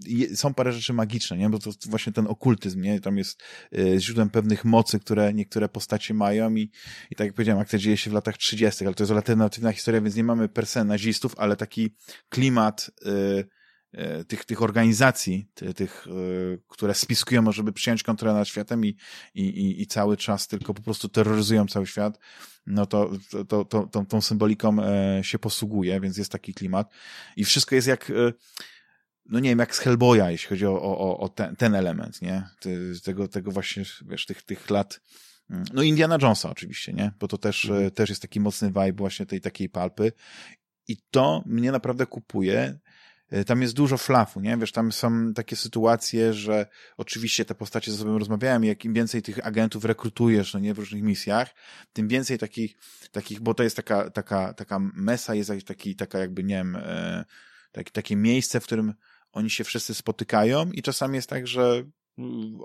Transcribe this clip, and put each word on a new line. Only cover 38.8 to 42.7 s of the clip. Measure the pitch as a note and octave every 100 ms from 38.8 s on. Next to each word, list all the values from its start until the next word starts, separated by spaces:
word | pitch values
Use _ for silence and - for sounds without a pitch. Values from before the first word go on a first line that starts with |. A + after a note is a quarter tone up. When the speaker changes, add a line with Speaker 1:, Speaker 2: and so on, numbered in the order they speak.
| F#2+
Speaker 1:
właśnie | F#2+ G2 - G2
tej | G2
takiej | F#2+ - F#2+
palpy. | F2+ F2+ - A2 - - - - - _ _ -
I | A2 _
to | C3+ C#3+ - -
mnie | A#2 B2
naprawdę | C3 B2+ B2 B2+
kupuje. | - - G#2 F#2+ G#2+ C3